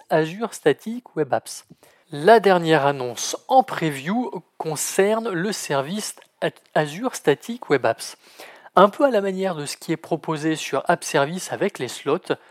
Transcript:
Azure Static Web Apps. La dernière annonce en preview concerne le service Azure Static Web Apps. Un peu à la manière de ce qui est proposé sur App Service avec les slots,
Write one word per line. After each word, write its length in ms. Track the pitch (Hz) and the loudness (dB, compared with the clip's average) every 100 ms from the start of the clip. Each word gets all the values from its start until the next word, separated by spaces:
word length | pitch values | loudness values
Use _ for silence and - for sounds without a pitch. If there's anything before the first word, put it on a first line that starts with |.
| - | -2
Azure 420 | 165 160 190 220 | 0 0 -4 -8
Static 640 | - 156 139 - 240 - - | -2 0 0 -2 -10 -10 -6
Web 180 | 143 | -2
Apps. 320 | 113 - - - - _ _ - | -2 -6 -18 -18 -20 _ _ -14
La 280 | 147 165 226 | 0 6 8
dernière 460 | 196 180 165 156 139 | 8 4 4 4 4
annonce 500 | 139 123 113 - - - | 0 -4 -6 -8 -8 2
en 160 | 262 | 4
preview 640 | 247 - 160 139 139 226 247 185 - - | 4 0 -4 -4 -4 -2 -4 -8 -14 -10
concerne 720 | 160 151 - - 196 220 226 | -8 -6 -4 2 2 2 0
le 200 | 175 196 | -2 -2
service 640 | 185 - 143 135 208 - - _ - 160 - _ 165 | -4 -2 -2 -2 -6 -8 -14 _ -6 -6 -6 _ -2
Azure 400 | 151 156 254 - | -2 -4 -6 -2
Static 560 | - 139 - 233 - | 0 0 -2 -10 -2
Web 160 | 139 117 | 0 0
Apps. 300 | 113 - - _ - - - - - | -2 -6 -16 _ -20 -20 -20 0 4
Un 140 | 202 | 4
peu 160 | - 285 | 4 2
à 40 | |
la 120 | 220 | 2
manière 340 | 196 185 190 160 | 0 -2 -4 -4
de 100 | 147 | -8
ce 120 | - | -8
qui 140 | - | -6
est 60 | 160 | -6
proposé 580 | - 160 - 156 160 156 | -4 -6 -4 -4 -2 -2
sur 280 | - 135 - | -2 -4 0
App 160 | 170 | 0
Service 480 | - 151 139 180 - | 2 0 0 -2 -8
avec 280 | 123 180 - | -4 -4 -4
les 80 | 123 | -8
slots, 480 | - 143 160 - 143 _ | -6 -2 -2 -2 -8 _